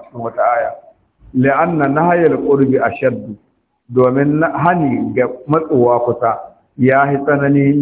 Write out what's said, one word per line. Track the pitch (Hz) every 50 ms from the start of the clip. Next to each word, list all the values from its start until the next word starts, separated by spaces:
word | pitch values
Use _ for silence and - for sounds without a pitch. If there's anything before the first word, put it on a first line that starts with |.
| -
cikin | - - 120
wata | 117 113 113 -
aya. | 104 117 120 117 110 110 - - - - _ _ _ _ _ _ _ - -
Li'anna | 131 127 139 139 143 160 175 175 156 - -
nahayal | 139 156 165 175 175 175 170 151 135 127 -
qurbi | - 143 139 135 127 127 127
ashaddu, | 113 113 - - 135 127 113 107 104 117 104 - _ _ _ _ _ _ _ _ _ _
domin | 120 123 127 127 127 139 143 147 147 156
na, | 165 165 -
hani | - - 175 180 175 156 135 120 107 - 110 110
ga | 127 123 117 - - - 143
matsowa | 151 160 160 - 160 127 120 120 120 120 120
kusa | 123 113 - 120 113 107 - - - - _ _ _ _ -
ya | 123 127 131 139 139 139
yi | 143 139 139
tsanani | 151 147 139 139 139 139 143 139 139 143 147